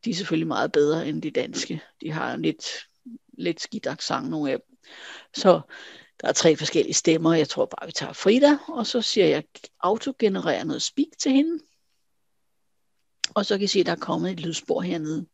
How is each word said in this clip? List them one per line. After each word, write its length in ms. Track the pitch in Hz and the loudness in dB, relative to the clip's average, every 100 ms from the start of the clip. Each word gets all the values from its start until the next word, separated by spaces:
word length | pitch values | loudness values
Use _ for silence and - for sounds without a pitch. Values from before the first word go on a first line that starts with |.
| - | -4
De 40 | |
er 60 | 175 | -4
selvfølgelig 320 | 190 160 160 | -2 -2 -2
meget 240 | 113 131 | -2 0
bedre 360 | 156 147 160 160 | 2 2 2 -2
end 140 | 156 | -6
de 100 | 160 | -4
danske. 520 | - - - - 160 - _ | -4 -4 -6 -6 -8 -12 _
De 100 | - | -10
har 240 | 156 123 123 | -6 -6 -2
lidt, 300 | 160 156 - - - _ - 226 _ - | -4 -4 -8 -12 -16 _ -20 -20 _ -8
lidt 240 | 175 165 | -6 -4
skidt 260 | - 214 - | -8 -6 -6
accent, 420 | 139 - 131 156 | -6 -4 -4 -2
nogle 220 | 156 143 | -4 -2
af 80 | 131 | -4
dem. 180 | _ _ - - - - - | _ _ -20 -20 -18 -18 -16
Så 280 | - - 165 - - - - - _ | 2 4 4 2 -18 -20 -20 -20 _
der 60 | - | -2
er 40 | |
tre 240 | - 170 151 | 4 6 4
forskellige 380 | 151 165 - | 2 0 2
stemmer. 400 | 165 - 160 160 | 2 4 4 4
Jeg 160 | 165 147 | 4 2
tror 160 | - - | 0 -2
bare, 200 | - - | -4 -10
vi 60 | |
tager 220 | - - | -8 -8
Frida, 440 | - 190 233 285 294 - | -2 4 6 6 6 0
og 200 | 311 220 | -6 -2
så 140 | 247 | -2
siger 260 | 220 - 175 | -2 4 4
jeg, 160 | 147 151 - - _ | 4 -2 -18 -20 _
"Autogenerer 840 | 185 226 - 262 220 190 170 110 | -2 0 -4 0 0 0 -2 -2
noget 180 | 160 139 | -2 -4
speak 360 | - - 302 _ | -4 -2 -4 _
til 120 | 311 | 2
hende." 320 | 269 320 330 _ _ _ _ _ _ _ _ _ _ _ _ _ _ _ _ - - | 4 4 -2 _ _ _ _ _ _ _ _ _ _ _ _ _ _ _ _ -2 -2
Og 100 | 202 | 0
så 120 | 202 | 0
kan 60 | |
I 40 | 202 | 0
se, 160 | 196 | 2
der 80 | 175 | 0
er 40 | 170 | -2
kommet 360 | - 160 175 | -4 -2 -2
et 80 | 185 | -4
lydspor 420 | 165 156 - 175 | -6 -8 -4 -4
hernede. 440 | 180 170 156 160 170 | -2 -4 -4 -6 -8